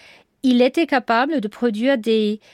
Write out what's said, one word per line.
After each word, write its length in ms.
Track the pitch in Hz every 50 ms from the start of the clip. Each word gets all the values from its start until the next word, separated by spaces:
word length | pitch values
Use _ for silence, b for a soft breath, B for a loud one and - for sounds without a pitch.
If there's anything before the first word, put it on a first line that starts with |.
| b b b b b b _ _ -
il 180 | 262 247 240
était 240 | 247 262 254 339 330
capable 560 | - 294 254 240 - 233 226 254 285 330 269
de 60 | 202
produire 500 | 214 - - 240 240 208 208 233 269 277
des, 420 | 247 214 226 220 220 214 208 214 214 b b